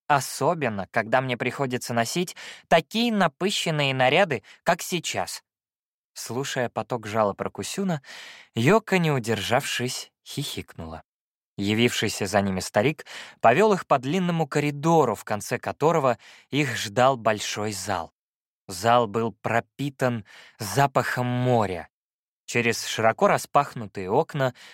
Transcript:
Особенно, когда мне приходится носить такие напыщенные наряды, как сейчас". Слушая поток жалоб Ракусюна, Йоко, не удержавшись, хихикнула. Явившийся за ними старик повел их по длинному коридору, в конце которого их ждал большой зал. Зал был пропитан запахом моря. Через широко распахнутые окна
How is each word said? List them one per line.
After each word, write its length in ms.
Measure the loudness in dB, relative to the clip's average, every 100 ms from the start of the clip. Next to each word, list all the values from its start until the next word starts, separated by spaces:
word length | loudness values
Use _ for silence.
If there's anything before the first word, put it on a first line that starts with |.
| 0
Особенно, 800 | 0 0 -2 0 0 -2 -4 -4
когда 300 | -4 0 0
мне 140 | 0 -2
приходится 580 | -4 -2 -4 -4 -2
носить 420 | -2 -2 -2 -4 -8 -18 -20 2
такие 440 | 2 2 -2 0
напыщенные 800 | 2 0 0 -4 -2 -2 0 0
наряды, 500 | 2 4 4 2 0 -8 -8
как 180 | -4 -2
сейчас". 640 | -4 -6 -4 -6 -6 -10 -16 _ _ _ _ _ _
Слушая 560 | -16 -10 -8 -6 -4 -4
поток 380 | -4 -6 -6 -4
жалоб 340 | 0 0 0
Ракусюна, 600 | -6 -8 -8 -4 -2 -4 -6 -18 -18 -20 -10
Йоко, 460 | 0 4 4 4 0
не 120 | 2
удержавшись, 1040 | 0 0 -4 0 0 0 -4 -4 -6 -12 _ -12
хихикнула. 800 | -8 -8 -8 -12 -14 -14 -14 -18 _ _ _ _ -6
Явившийся 680 | 0 2 2 2 -4 -2 0
за 140 | 2
ними 200 | 2 -2
старик 440 | -2 0 0 -2 -8 -18 -18 0
повел 320 | 4 6 4
их 120 | 2 0
по 120 | 0
длинному 500 | 0 -2 0 0 -2
коридору, 680 | -2 -2 0 4 4 4 0
в 100 | -4
конце 320 | -6 -4 -6
которого 600 | -4 0 2 4 2 0 -6 -20 _
их 260 | -2 -2 -4
ждал 400 | -4 4 4 4
большой 560 | 0 -2 -4 -4 -4
зал. 400 | -4 -4 -4 -4 _ _ _ _ _ -16
Зал 400 | -2 4 4 4
был 260 | 0 -4
пропитан 920 | -4 -2 -2 -2 -6 -8 -2 -2 -2 -8 -20 -20 -12
запахом 680 | -4 2 2 2 0 0 -2
моря. 640 | 0 4 4 2 -2 -10 _ _ _ _ _ -6
Через 400 | 0 0 0 -4
широко 420 | 0 2 4 4
распахнутые 800 | 2 2 0 0 -4 -10 -8 0
окна 440 | 0 0 0 -2 -2 -14